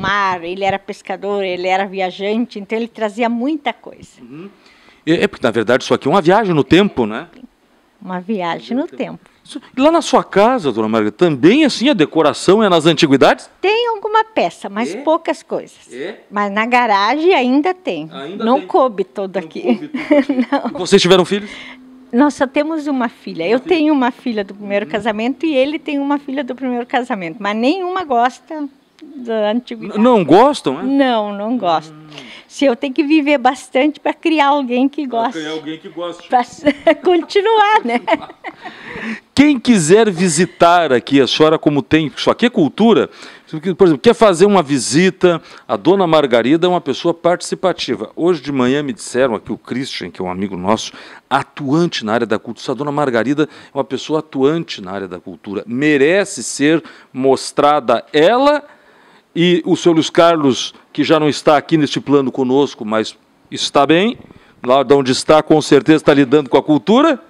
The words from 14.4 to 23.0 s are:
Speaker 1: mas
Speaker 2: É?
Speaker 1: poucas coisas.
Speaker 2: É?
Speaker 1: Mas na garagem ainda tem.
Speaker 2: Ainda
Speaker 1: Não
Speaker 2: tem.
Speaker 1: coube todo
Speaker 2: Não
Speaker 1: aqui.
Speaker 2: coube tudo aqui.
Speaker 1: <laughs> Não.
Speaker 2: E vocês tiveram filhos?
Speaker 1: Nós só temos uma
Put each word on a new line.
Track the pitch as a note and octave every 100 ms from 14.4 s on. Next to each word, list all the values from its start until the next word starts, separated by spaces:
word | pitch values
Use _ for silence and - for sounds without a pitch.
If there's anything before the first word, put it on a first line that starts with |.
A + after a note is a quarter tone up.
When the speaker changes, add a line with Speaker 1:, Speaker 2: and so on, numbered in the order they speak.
| F3 - G#3
Speaker 1:
mas | G3+ A#3 G#3
Speaker 2:
É? |
Speaker 1:
poucas | D4+ D#4+ E4 D4+
coisas. | - F3 - - -
Speaker 2:
É? | A#2+ E3+ A3+ _
Speaker 1:
Mas | G3+ G3+
na | G3+ A#3
garagem | A#3+ A#3+ G3 G#3 D4 E4+ E4+
ainda | B3 C4+ E4+
tem. | F4+ C4+ E3 D#3
Speaker 2:
Ainda | C3+ C#3+ G3+ A3+
Speaker 1:
Não | C4+
Speaker 2:
tem. | F#4
Speaker 1:
coube | E4+ C4 G3
todo | F#3 - F#3+ F#3+
Speaker 2:
Não | D#3+
Speaker 1:
aqui. | G3
Speaker 2:
coube | F4 A3+ D3
tudo | C4+ D#4 D4
aqui. | C#4 C4 A#3
Speaker 1:
<laughs> |
Não. | C#4 B3
Speaker 2:
E | F3+
vocês | F3 G3
tiveram | F3 F#3 E3
filhos? | G3+ G#3 - - - - - -
Speaker 1:
Nós | A#3+ D4 -
só | C4
temos | D4 D4+ D#4+ D4
uma | C4